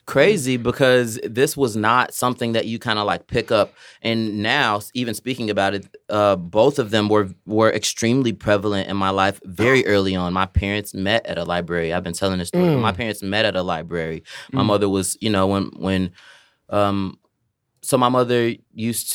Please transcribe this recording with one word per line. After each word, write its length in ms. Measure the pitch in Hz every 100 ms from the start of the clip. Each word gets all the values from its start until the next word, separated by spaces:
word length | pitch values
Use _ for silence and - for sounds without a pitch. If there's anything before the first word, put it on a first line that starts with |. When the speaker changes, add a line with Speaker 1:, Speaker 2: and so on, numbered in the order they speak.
Speaker 1:
Crazy, 540 | - 135 165 214 127 127
because 600 | 117 117 131 127 120 113
this 320 | - 113 151 143
was 180 | 131
not 380 | 107 107 123 120
something 400 | - 123 123 120
that 140 | 113 98
you 120 | 113
kinda, 240 | 120 107
like, 260 | 104 95 -
pick 220 | 120 110
up. 220 | 113 95 _ - -
And 400 | 113 113 110 104
now, 340 | 107 135 123 104
s-, 140 | -
even 220 | 127 120
speaking 340 | 104 120 127 113
about 240 | 101 98
it, 140 | 101 98 - -
uh, 260 | 104 101 95
both 420 | 87 101 123 143
of 120 | 113
them 180 | 107 104
were, 220 | 107 98 - -
were 260 | 107 110
extremely 640 | 110 - - 113 127 123
prevalent 560 | 95 - 104 104 101 95
in 60 | 98
my 100 | 95
life 320 | 98 95 98
very 420 | - 85 113 131 -
Speaker 2:
<gasps> 80 |
Speaker 1:
early 200 | 101 95
on. 200 | 92 90
My 100 | 92
parents 480 | 95 - 98 104 101
met 320 | 101 95 113
at 140 | - 85
a 60 |
library. 500 | 85 87 85 87 82
I've 100 | 85
been 80 | 90
telling 260 | 85 98 92
this 80 | 87
story, 200 | 175 180
but 60 | 143
my 120 | 113
Speaker 2:
Mm. 40 | 95
Speaker 1:
parents 240 | 117 104
met 240 | 98 101 110
at 100 | 92
a 60 |
library. 600 | 90 85 85 85 80 80 - - -
My 80 | -
Speaker 3:
Mm. 40 | 104
Speaker 1:
mother 220 | 101 101
was, 260 | 98 92 -
you 80 | 110
know, 160 | 98 95
when, 240 | 98 92 -
when, 320 | 95 95 92 - - - _ _ -
um, 500 | 101 101 98 95 - _ _ _ _ _ _
so 160 | - 131
my 140 | 123
mother 420 | 127 120 123 117 117 _
used 380 | - 113 113 -